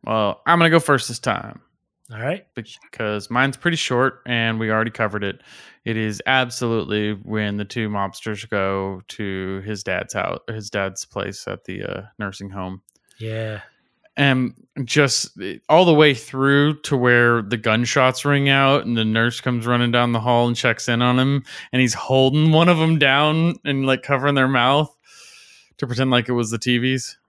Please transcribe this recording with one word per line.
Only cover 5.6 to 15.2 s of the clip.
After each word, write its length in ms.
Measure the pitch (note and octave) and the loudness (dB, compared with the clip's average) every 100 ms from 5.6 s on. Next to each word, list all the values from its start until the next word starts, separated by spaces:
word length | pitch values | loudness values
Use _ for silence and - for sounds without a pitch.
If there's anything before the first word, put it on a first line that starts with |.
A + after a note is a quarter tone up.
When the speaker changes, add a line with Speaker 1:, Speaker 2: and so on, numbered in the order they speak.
| - _ - | -20 _ -6
Speaker 1:
It 120 | A2 | -4
is 240 | A2 G2+ - | -4 -4 0
absolutely 880 | C3 B2 A#2 A#2+ A2+ D#2 G#2 G#2 | 0 0 -4 -2 -2 -2 -2 -2
when 440 | G2+ - G#2+ G#2 G#2 | -4 -6 -4 -4 -4
the 80 | G2+ | -6
two 240 | - G#2+ | -6 -4
mobsters 580 | G#2 G2 - A2+ G#2 G#2+ | -2 -4 -6 -10 -10 -4
go 540 | G#2 F#2+ G2 G2 F#2+ - | -2 -2 -2 -6 -8 -14
to 520 | - G2+ F#2+ F#2+ F#2+ G2 | -10 -8 -6 -6 -8 -8
his 180 | G#2 | -8
dad's 300 | F#2+ F#2 F#2 | -6 -6 -6
house, 260 | G#2 - - - | -6 -6 -8 -10
his 220 | A2 G#2 | -12 -8
dad's 360 | G#2 F#2+ F#2+ - | -6 -6 -8 -12
place 420 | G2+ G2 G2 - | -8 -8 -10 -12
at 160 | G2 | -12
the, 200 | - G2 | -10 -10
uh, 180 | G2 F#2+ G2+ - | -8 -10 -14 -12
nursing 300 | G2+ G2 G2 | -12 -10 -14
home. 320 | F#2+ F#2 F#2+ _ _ _ _ | -10 -10 -12 _ _ _ _
Speaker 2:
Yeah. 440 | A2 A2 A2 G#2 - _ _ _ _ - | -10 -8 -8 -10 -16 _ _ _ _ 0
Speaker 1:
And 380 | C#3 C3 B2 - _ - | 2 2 -2 -6 _ -10
just, 480 | B2 D3 C#3 - | -2 2 2 0